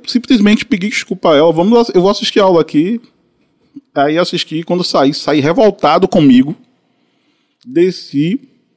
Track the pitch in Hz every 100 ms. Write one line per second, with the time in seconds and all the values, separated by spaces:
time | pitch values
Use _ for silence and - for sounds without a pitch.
0 | - 240 - 247 202 214 - 202 202 -
1 | - 185 180 147 165 160 196 240 233 180
2 | 190 202 - 220 190 170 151 147 175 233
3 | - _ _ _ _ _ _ - - 147
4 | 143 160 180 175 - 160 170 180 175 -
5 | 139 139 - 151 139 185 214 - 147 170
6 | 185 190 143 127 139 - _ _ _ _
7 | _ _ _ _ _ _ 123 147 180 175
8 | - 139 160 254 _ _ _